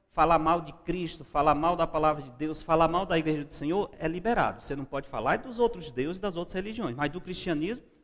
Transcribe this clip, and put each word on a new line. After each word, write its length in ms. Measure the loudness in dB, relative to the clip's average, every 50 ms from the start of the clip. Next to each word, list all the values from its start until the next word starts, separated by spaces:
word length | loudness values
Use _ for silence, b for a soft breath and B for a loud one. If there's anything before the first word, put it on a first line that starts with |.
| _ _
falar 260 | 0 4 4 6 6
mal 240 | 6 6 4 2 2
de 100 | 0 -6
Cristo, 520 | -14 -10 -6 -4 -4 -4 -4 -6 -8 -10 -12
falar 320 | -4 0 2 4 4 4
mal 200 | 4 4 2 2
da 120 | 2 0
palavra 340 | 0 2 2 2 2 2 0
de 80 | -4 -12 -8
Deus, 280 | -6 -6 -6 -6 -4
falar 260 | 0 2 4 6 6
mal 160 | 4 4 2 0
da 140 | 2 0
igreja 260 | 0 2 0 0 -2 -4
do 80 | -8
Senhor, 380 | -10 -6 -4 -2 0 0 -2 -4 -6
é 100 | -6 -4
liberado. 560 | -4 -4 -2 0 0 2 2 2 0 0 -4 -8
Você 120 | -8 -8
não 100 | -8 -8
pode 220 | -6 -6 -8 -6
falar 320 | -6 -6 -2 0 0 0 0
dos 180 | -2 -6 -2
outros 320 | 0 0 0 0 -2 -12 -8
deuses, 300 | -4 -4 -2 -2 -4 -4
das 160 | -4 -4 -4
outras 180 | -4 -6 -6 -4
religiões, 420 | -6 -6 -6 -6 -6 -4 -4 -2
mas 160 | -2 -2 -2
do 80 | -4 -6
cristianismo 640 | -10 -10 -10 -6 -4 -2 -2 -2 -2 -2 -4 -6 -10 _ _ _